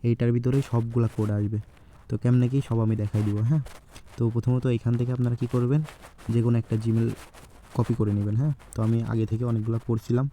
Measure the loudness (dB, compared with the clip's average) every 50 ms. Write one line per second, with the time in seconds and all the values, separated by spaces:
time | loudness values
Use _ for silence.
0 | 2 0 0 2 2 2 2 2 2 2 2 2 0 2 0 0 0 0 0 0
1 | 0 0 0 0 -2 0 0 0 0 0 -2 -4 -6 -8 -20 -20 -20 -20 -20 -20
2 | -8 -6 -6 0 2 4 4 4 4 4 2 -2 -2 0 0 0 2 2 0 0
3 | -2 -2 0 0 0 0 0 0 0 2 2 0 0 -4 -12 -18 -20 -20 -20 -20
4 | -20 -20 -4 -2 -2 0 0 0 0 0 0 2 2 0 -2 0 0 0 0 0
5 | 0 -2 -2 0 0 0 0 -2 -4 -2 0 0 2 2 2 0 0 -4 -10 -20
6 | -20 -20 -20 -14 -6 0 0 2 4 4 2 2 0 0 -4 -2 0 0 2 2
7 | 2 0 -2 -8 -14 -20 -20 -20 -20 -20 -20 -20 -20 -8 -2 -2 0 0 0 0
8 | 0 0 0 0 0 0 0 0 0 -2 -2 -4 -10 -12 -6 -2 0 0 0 0
9 | 0 -2 -2 -2 -2 -2 -2 -4 -2 -2 -2 -2 -2 -2 -4 -4 -2 -2 -4 -4
10 | -2 0 0 0 0 -2